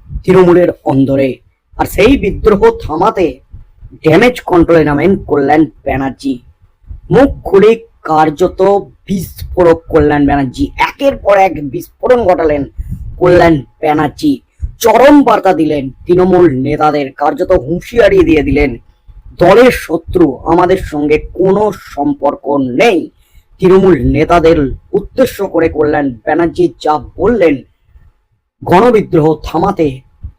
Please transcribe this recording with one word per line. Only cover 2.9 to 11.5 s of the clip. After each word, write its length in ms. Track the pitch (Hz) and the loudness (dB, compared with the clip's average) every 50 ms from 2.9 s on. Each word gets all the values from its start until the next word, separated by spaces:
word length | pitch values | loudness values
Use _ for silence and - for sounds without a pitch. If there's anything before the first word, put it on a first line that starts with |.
| 151 170 170 220 220 196 175 147 127 - _ _ - - - _ _ _ - - - | -4 -2 -2 -2 -2 -2 -4 -4 -4 -8 _ _ -20 -20 -20 _ _ _ -20 -20 -12
ড্যামেজ 460 | - - 160 151 185 240 247 247 - | -4 0 2 2 4 4 2 0 -2
কন্ট্রোলে 440 | - - - 175 - - 170 165 151 | -6 -2 0 0 2 4 2 2 2
নামেন 400 | 147 147 147 - 190 196 - - | 0 -2 0 0 0 0 -2 -2
কল্যাণ 400 | - 147 143 143 139 151 160 156 - - _ - | -4 -2 -2 0 0 2 2 0 -2 -4 _ -8
ব্যানার্জি। 540 | 135 127 135 135 135 120 - - 139 131 120 _ _ _ _ _ _ _ _ _ - - - - - | -6 -6 -4 -6 -6 -8 -8 -8 -8 -8 -8 _ _ _ _ _ _ _ _ _ -20 -20 -14 -6 0
মুখ 340 | 165 226 285 277 - - - | 2 2 2 2 0 -6 -6
খুলে 440 | - 190 196 196 220 226 226 - _ _ _ | 0 2 4 4 4 2 0 -4 _ _ _
কার্যত 600 | - - 156 156 156 156 151 - 185 175 - - 190 196 202 196 156 135 _ _ _ | -6 -2 0 0 0 0 0 -2 -4 -4 -2 0 0 0 0 0 -4 -8 _ _ _
বিস্ফোরক 760 | - 196 190 160 - - - - - - 175 180 165 165 165 - - | -8 -8 -8 -8 -10 -14 -16 -14 -8 -2 2 2 2 2 0 -2 -2
কল্যাণ 380 | - 160 147 151 147 147 143 | 0 2 2 2 2 2 0
ব্যানার্জি, 440 | 139 143 143 139 123 - 135 139 - - | 0 0 0 -2 -4 -4 -6 -6 -6 -4
একের 400 | - 156 - - - 277 277 247 | -6 -6 -6 -4 -2 -2 -2 -2
পর 220 | - - - - - | -2 0 2 2 2
এক 320 | 190 190 | 2 0